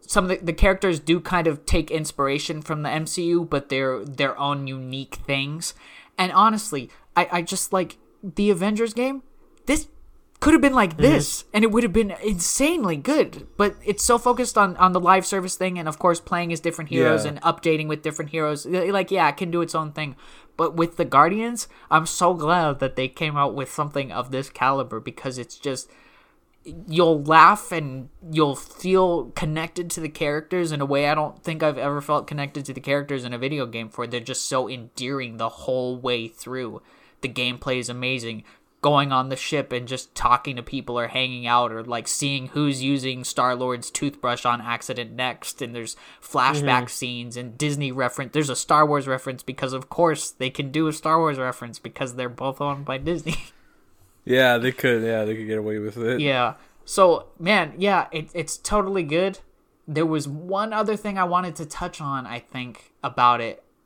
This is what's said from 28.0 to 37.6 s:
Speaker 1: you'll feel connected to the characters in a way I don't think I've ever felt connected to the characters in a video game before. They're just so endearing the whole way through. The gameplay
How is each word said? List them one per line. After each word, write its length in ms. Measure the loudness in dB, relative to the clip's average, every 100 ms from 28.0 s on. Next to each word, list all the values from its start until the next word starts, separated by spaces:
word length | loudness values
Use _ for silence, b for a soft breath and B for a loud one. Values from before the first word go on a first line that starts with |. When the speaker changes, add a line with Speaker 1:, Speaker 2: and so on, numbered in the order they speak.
| -14 -18 -4
Speaker 1:
you'll 240 | 2 2 2
feel 760 | -10 -8 2 4 4 2 -2
connected 580 | -6 -4 -4 -6 -8 -8
to 80 | -6
the 100 | -8
characters 600 | -4 -2 -2 -2 -2 0
in 80 | -2
a 40 | 0
way 220 | 2 2
I 60 | 0
don't 280 | -2 -6
think 180 | -8 0
I've 160 | 0 0
ever 220 | -2 -4
felt 240 | -2 -2 -2
connected 360 | -8 -6 -8 -10
to 80 |
the 60 | -10
characters 460 | -2 -2 -2 -6 -6
in 80 |
a 40 | -6
video 280 | -4 -4 -6
game 220 | -8 -10
before. 200 | -8 -6
They're 120 | -6
just 240 | -6 -6 -2
so 220 | -2 -2
endearing 680 | -8 -12 -8 -6 -6 -8 -6
the 120 | -6
whole 480 | -4 -4 -2 -2 -4
way 280 | -2 -2 -4
through. 540 | -12 -10 -8 -8 -10 b b b b
The 80 | -8
gameplay 480 | -4 -4 -4